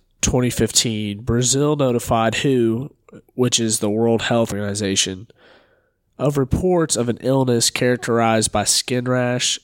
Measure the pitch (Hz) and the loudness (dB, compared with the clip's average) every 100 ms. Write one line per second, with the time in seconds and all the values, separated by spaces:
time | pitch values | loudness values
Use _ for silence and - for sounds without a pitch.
0 | _ _ - 127 123 - 113 - 127 110 | _ _ 0 2 2 2 0 0 -4 -4
1 | 107 101 120 117 127 135 147 151 135 120 | -4 -6 -2 -2 0 0 0 2 0 0
2 | - 117 113 113 147 127 113 113 143 - | 0 0 2 0 0 2 2 0 -6 -14
3 | _ - - - 123 117 113 104 107 107 | _ -20 -10 -2 0 0 0 0 0 2
4 | 117 113 - 120 113 101 104 101 101 95 | 2 2 2 0 0 -2 -4 -2 -2 0
5 | - 95 110 _ - - _ _ _ _ | -2 -6 -14 _ -20 -20 _ _ _ _
6 | _ - 131 143 131 - 185 180 160 - | _ -4 -2 0 0 0 2 2 2 0
7 | 120 110 123 135 127 120 113 - 127 123 | -2 -2 0 2 2 2 0 0 0 0
8 | 123 117 113 113 110 107 101 - - 127 | 0 2 2 2 2 0 0 -2 -2 -2
9 | 123 127 123 123 - - | 0 0 0 -2 -2 -4